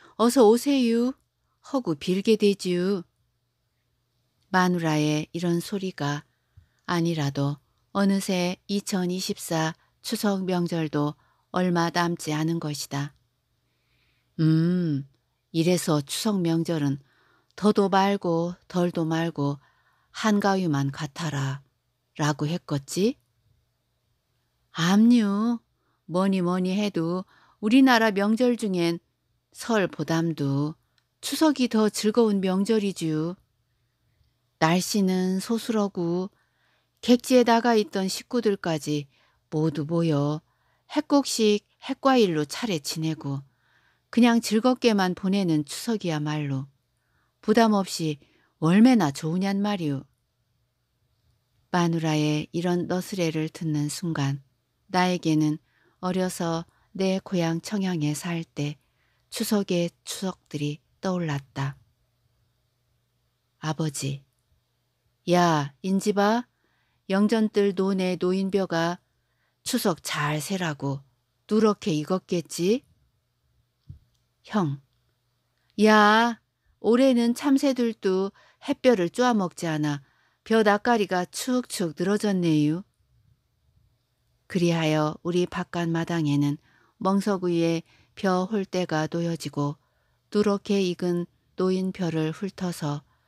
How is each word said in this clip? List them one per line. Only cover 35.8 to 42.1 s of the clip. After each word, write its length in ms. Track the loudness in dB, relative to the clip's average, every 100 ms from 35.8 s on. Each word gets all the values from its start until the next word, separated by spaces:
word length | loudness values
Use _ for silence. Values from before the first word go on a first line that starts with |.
| -2 -4 -4 -4 -6 _ _ _ _ _ _ _
객지에 420 | 2 2 4 4
나가 320 | 6 4 4 2
있던 320 | 0 -2 -4
식구들까지 1000 | -6 -6 -2 -2 -2 -2 -4 -4 -6 -6 _ _ _ _
모두 340 | -2 -2 -2 -4
모여 560 | -2 0 0 0 -4 -10 _ _ _ -8 -4
핵곡식 720 | 2 2 2 2 2 2 _ _
핵과일로 640 | -10 -2 2